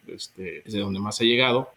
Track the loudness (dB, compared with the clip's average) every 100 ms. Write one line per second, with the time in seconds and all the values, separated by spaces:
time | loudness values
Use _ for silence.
0 | -14 -14 -14 -12 -12 -12 -6 -4 -2 -2
1 | -2 2 4 4 4 2 0